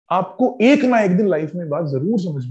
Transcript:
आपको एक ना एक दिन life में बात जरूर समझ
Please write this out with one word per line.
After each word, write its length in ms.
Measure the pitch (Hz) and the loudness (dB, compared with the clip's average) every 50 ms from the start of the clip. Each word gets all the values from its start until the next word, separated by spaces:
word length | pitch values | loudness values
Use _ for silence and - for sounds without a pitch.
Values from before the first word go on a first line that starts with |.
| _ _ | _ _
आपको 460 | 170 185 185 - - - 254 240 - - | -2 -2 -2 -4 -2 -2 -2 -2 0 2
एक 220 | 208 254 294 294 294 | 4 6 6 6 4
ना 160 | 254 247 226 | 2 2 2
एक 180 | 214 190 180 185 | 2 2 2 2
दिन 100 | 220 196 | 2 0
life 280 | 175 151 156 147 165 | 0 -2 -4 -6 -8
में 140 | 175 175 156 | -10 -8 -6
बात 160 | 143 156 175 | -6 -4 -4
जरूर 340 | 147 139 131 139 185 233 214 | -4 -4 -4 -2 -2 -2 -2
समझ 260 | 175 180 151 135 123 123 | -2 -4 -6 -6 -8 -8